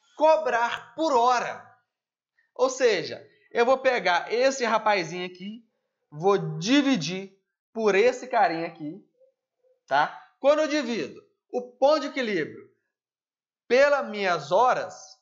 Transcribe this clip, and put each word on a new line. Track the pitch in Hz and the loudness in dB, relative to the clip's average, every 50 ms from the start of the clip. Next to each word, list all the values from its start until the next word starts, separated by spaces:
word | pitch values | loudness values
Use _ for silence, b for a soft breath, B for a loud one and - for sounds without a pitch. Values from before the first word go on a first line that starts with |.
| _ _ _ | _ _ _
cobrar | - 294 311 320 311 285 247 233 226 233 233 - - - - - | 0 4 4 4 4 2 -2 -2 -2 -2 -2 -4 -6 -12 -12 -6
por | - 320 320 285 | -4 -2 0 2
hora. | 240 233 247 254 233 190 147 113 110 - - _ _ _ _ _ _ _ _ _ _ _ _ _ _ _ _ _ | 2 4 4 2 0 -2 -6 -10 -12 -14 -20 _ _ _ _ _ _ _ _ _ _ _ _ _ _ _ _ _
Ou | - 247 269 | -2 -2 -2
seja, | 262 - 269 240 214 175 151 131 117 - - b b b b b b | 0 2 2 2 2 2 -2 -6 -10 -14 -16 b b b b b b
eu | - 240 | 0 2
vou | 233 262 262 | 2 2 2
pegar | 262 262 247 226 185 180 175 170 - - 220 | 2 0 0 0 2 2 0 0 0 -2 -2
esse | 233 254 269 269 269 247 | 2 2 2 0 0 -2
rapazinho | 220 226 214 214 214 208 196 170 156 170 180 180 | 0 0 0 2 2 0 0 -2 -4 -6 -8 -10
aqui, | 185 180 180 185 202 214 240 _ _ _ _ _ _ _ _ _ _ | -10 -12 -14 -16 -16 -16 -16 _ _ _ _ _ _ _ _ _ _
vou | 147 147 165 196 202 185 160 156 156 156 | -10 -2 0 0 0 0 0 -4 -8 -6
dividir | 165 208 262 294 269 269 269 202 151 156 180 190 196 190 _ _ _ _ _ _ _ _ - | -2 0 2 2 2 2 0 -2 -2 -6 -8 -10 -12 -14 _ _ _ _ _ _ _ _ -8
por | 226 220 208 190 | -2 0 2 2
esse | 190 220 247 254 - - | 4 4 2 2 0 -6
carinha | - - 226 202 170 165 165 165 | -4 0 2 2 2 0 -2 -6
aqui, | 175 165 - 156 147 165 208 - _ _ _ _ _ _ _ _ _ _ _ _ _ _ _ _ | -8 -10 -12 -14 -14 -14 -14 -20 _ _ _ _ _ _ _ _ _ _ _ _ _ _ _ _
tá? | - 135 143 151 - - - - _ _ _ | -2 0 0 0 0 -4 -14 -20 _ _ _
Quando | - 269 302 302 | 2 2 4 4
eu | 311 302 | 2 0
divido | 285 302 269 233 240 202 139 110 - - - _ _ _ _ _ - | 0 -2 -2 -2 -4 -6 -6 -8 -10 -16 -20 _ _ _ _ _ -10
o | 247 - | -10 -10
ponto | - - - 269 277 311 311 | -10 -6 0 2 2 2 2
de | 277 269 | 0 -4
equilíbrio | - 277 254 214 202 170 147 - - - - _ _ _ _ _ _ _ _ _ _ _ _ _ _ _ _ _ _ _ _ - | -6 -6 -4 -2 -2 -4 -4 -6 -10 -18 -20 _ _ _ _ _ _ _ _ _ _ _ _ _ _ _ _ _ _ _ _ 0
pelas | 233 254 277 285 285 269 240 220 | 2 4 4 4 4 0 -2 -4
minhas | 214 208 202 185 175 165 143 139 | -6 -2 -2 0 0 -2 -2 0
horas | 175 196 240 254 214 156 127 - - - - - - _ | 2 2 4 4 2 0 -2 -8 -12 -16 -20 -20 -20 _